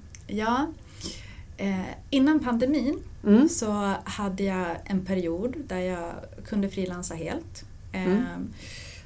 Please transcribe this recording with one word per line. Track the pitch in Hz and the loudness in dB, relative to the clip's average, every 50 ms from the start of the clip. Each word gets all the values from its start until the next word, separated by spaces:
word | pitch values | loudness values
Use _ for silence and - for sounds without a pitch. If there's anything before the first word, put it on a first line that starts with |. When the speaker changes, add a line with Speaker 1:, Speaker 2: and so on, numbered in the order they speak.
| - - - - - - | -12 -14 -18 -16 -10 -6
Speaker 1:
ja. | 202 208 214 226 240 254 294 330 320 - - - - - - - - - - - - - - - - - | -4 -2 2 2 2 2 2 0 -4 -8 -14 -16 -14 -10 -10 -10 -10 -10 -12 -14 -14 -14 -14 -14 -8 -4
Eh, | 196 196 196 185 180 123 - - - - | -2 0 0 0 -2 -4 -8 -10 -4 2
innan | - 277 262 285 311 311 | 4 6 6 8 6 6
pandemin | 233 247 240 233 254 262 302 302 226 262 320 - - - - - - | 4 2 2 4 4 4 4 4 2 2 0 -2 -4 -10 -12 0 6
Speaker 2:
Mm. | 208 202 226 285 330 | 8 10 10 10 8
Speaker 1:
så | - - 233 214 208 208 202 196 196 - - | 6 2 0 0 0 2 2 0 0 0 -2
hade | - - - 208 202 185 190 202 | -6 -6 -4 -2 -2 -2 0 0
jag | 196 190 185 180 170 165 - - | 0 0 0 0 -2 -4 -4 -4
en | - 202 185 185 | -2 -2 0 0
period | 185 196 185 180 165 165 175 208 254 254 160 139 - | 0 0 0 0 0 0 0 -2 -2 -4 -4 -6 -4
där | 185 185 | -4 -2
jag | 180 185 185 175 170 170 170 - - - - - - | -2 -2 -2 -2 -4 -6 -8 -10 -12 -14 -14 -14 -10
kunde | - - 208 196 196 | -4 0 0 0 0
frilansa | - 202 185 185 180 180 180 - 170 | 0 -2 -2 -2 -2 -4 -6 -6 -6
helt. | 160 160 160 - 330 233 - - - - - - - - - | -6 -6 -4 -4 -6 -6 -10 -12 -14 -14 -16 -16 -16 -12 -8
Speaker 2:
Mm. | - 190 185 185 | -6 -2 0 2
Speaker 1:
Ehm, | 185 214 254 - 175 180 185 - - - - - - - - - - - - | 2 2 2 0 -4 -6 -8 -8 -10 -12 -12 -12 -12 -12 -14 -14 -16 -16 -18